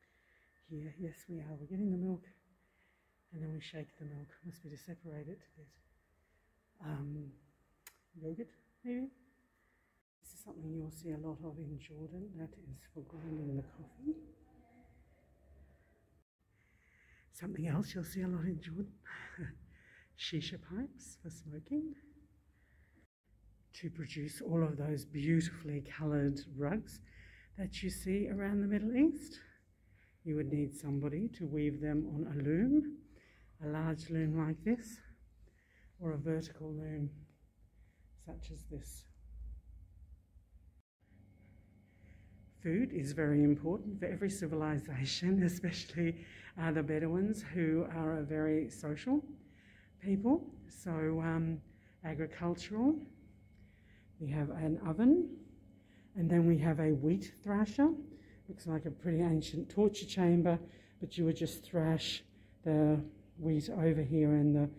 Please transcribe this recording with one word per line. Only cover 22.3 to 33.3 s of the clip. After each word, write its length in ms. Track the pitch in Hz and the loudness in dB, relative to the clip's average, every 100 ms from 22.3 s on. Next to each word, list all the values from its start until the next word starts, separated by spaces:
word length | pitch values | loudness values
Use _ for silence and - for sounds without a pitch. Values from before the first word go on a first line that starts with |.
| _ _ _ _ _ _ _ _ _ _ _ - - _ | _ _ _ _ _ _ _ _ _ _ _ -20 -20 _
To 160 | - 165 | -10 -10
produce 500 | 165 131 151 151 - | -8 -8 -6 -8 -8
all 240 | - 165 | 0 2
of 120 | 156 143 | 2 0
those 280 | 147 143 | -2 -4
beautifully 800 | - 147 147 165 165 165 151 147 147 - | -4 -4 4 4 2 -4 -6 -6 -6 -4
coloured 440 | 156 147 143 139 - 135 | 0 2 2 0 -6 -4
rugs 420 | 143 220 - - - - - - - - | -2 -2 -4 -14 -18 -20 -20 -20 -18 -8
that 240 | 185 - | -6 -4
you 100 | 190 | -6
see 380 | - 190 196 202 | -4 -2 0 0
around 320 | 196 196 202 | -2 -2 0
the 60 | 202 | 2
Middle 300 | 208 214 247 | 0 2 4
East, 420 | 320 - - - - _ _ _ _ - _ _ | 4 4 -8 -16 -20 _ _ _ _ -20 _ _
you 100 | 165 | -4
would 180 | 151 135 | -2 0
need 220 | 147 143 | 0 -2
somebody 540 | 143 147 143 147 156 226 - | -4 -4 -2 -2 -2 -4 -4
to 80 | 156 | -4
weave 340 | 151 147 147 | 0 0 0
them 280 | 151 151 151 | -2 0 -2
on 140 | 147 165 | -4 -4
a 160 | 143 | -2
loom, 540 | 139 165 254 302 294 - - - - | 0 4 6 6 4 -4 -16 -20 -20